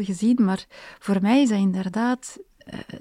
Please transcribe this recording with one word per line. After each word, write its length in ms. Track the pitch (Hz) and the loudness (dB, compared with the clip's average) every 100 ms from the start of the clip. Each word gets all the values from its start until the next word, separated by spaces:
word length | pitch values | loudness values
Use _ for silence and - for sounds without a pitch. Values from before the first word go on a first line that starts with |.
gezien. 400 | 202 185 220 247 | -4 -2 2 4
Maar 200 | 202 190 - - - - | 2 0 -6 -20 -20 -10
voor 220 | - 196 | -2 0
mij 220 | 196 254 | 2 4
is 60 | 277 | 4
dat 100 | 208 | 2
inderdaad, 800 | 196 185 190 185 233 254 - - 392 _ | 2 0 -4 -2 -2 -4 -8 -20 -20 _
eh, 200 | - - - - | -16 -16 -14 -18